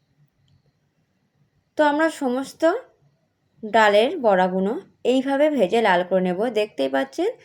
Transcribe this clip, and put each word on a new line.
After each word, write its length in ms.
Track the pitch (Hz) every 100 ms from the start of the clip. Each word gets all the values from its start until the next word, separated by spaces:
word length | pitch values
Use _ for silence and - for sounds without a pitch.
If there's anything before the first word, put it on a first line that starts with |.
| _ _ 147 _ _ _ _ _ _ _ _ _ _ _ _ _ _ -
তো 40 | 294
আমরা 160 | 294 320 320
সমস্ত 400 | 262 247 269 - 320 453 - _ _ _ _ _ _ _
ডালের 480 | 220 226 214 208 247 359 226
বড়াগুলো 460 | 185 185 185 196 311 - _
এইভাবে 420 | 233 262 269 277 302
ভেজে 300 | 285 180 226
লাল 200 | 220 175 180
করে 140 | 190 185
নেব। 120 | 175 240 214
দেখতেই 300 | 214 - 269
পাচ্ছেন 400 | 269 269 - 392 -